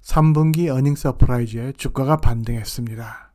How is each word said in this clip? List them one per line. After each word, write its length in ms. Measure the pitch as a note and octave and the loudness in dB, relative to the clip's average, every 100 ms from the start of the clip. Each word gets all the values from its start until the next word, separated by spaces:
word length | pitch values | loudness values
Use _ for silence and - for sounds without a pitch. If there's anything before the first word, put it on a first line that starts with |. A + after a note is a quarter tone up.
삼 320 | - - D#3 | 0 2 4
분기 360 | D#3 D#3 D#3+ E3+ | 4 2 2 0
어닝 260 | C3 C#3 C#3+ | 0 0 0
서프라이즈에 760 | D3 B2+ - B2 A#2 A2+ B2 | -4 4 4 4 -2 -6 -8
주가가 460 | C3+ C3+ C3+ C3+ D3+ | -8 -6 -4 0 4
반등했습니다. 1160 | - A#2 A2+ A#2 G2+ - A#2 A2 A2+ G#2 - | 2 2 -2 -6 -6 -8 -10 -10 -14 -18 -20